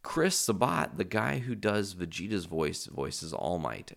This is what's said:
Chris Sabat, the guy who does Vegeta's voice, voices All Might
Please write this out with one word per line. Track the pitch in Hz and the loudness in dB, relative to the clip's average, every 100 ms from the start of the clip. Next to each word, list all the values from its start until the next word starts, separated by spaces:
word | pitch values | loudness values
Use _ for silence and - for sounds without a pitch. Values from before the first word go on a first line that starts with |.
Chris | - 160 185 - | -2 4 4 4
Sabat, | - 101 135 - - 160 | 2 4 4 2 0 0
the | |
guy | 92 107 123 139 | 0 2 2 0
who | 123 | -2
does | 107 107 104 98 | 0 2 2 0
Vegeta's | 90 85 82 98 104 82 | -2 -6 -4 -2 -2 0
voice, | 80 76 - - | 0 0 0 -6
voices | - 67 - 80 | -4 -4 -4 -6
All | - 67 87 | -4 -2 0
Might | 67 53 - | -2 -4 -10